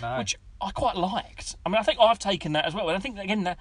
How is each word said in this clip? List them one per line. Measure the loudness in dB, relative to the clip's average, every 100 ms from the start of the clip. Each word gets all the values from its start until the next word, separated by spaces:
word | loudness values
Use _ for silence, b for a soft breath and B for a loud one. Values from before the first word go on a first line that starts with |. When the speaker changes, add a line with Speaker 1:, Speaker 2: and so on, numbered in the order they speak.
Speaker 1:
now, | -6
Speaker 2:
no. | -4
Speaker 1:
which | -4 -6 -12 -10
I | -8
quite | -2 0 0
liked. | 0 -2 -6 -10 -14 -8 -2
I |
mean, | 2
I |
think | 2 6
I've | 6 6
taken | 0 -2 0
that | 0
as | 0
well, | -2 0
and | -2
I |
think, | -2 -6
again, | -2 0
that | 0 -4